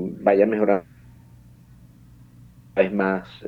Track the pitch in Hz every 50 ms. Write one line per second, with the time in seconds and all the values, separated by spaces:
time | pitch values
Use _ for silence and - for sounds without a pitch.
0 | 90 - - - - 101 101 98 104 110 110 107 107 101 101 92 - - - -
1 | - - - - - - - - - - - - - - - - - - - -
2 | - - - - - - - - - - - - - - - - 95 95 104 101
3 | 95 95 95 92 - - - - -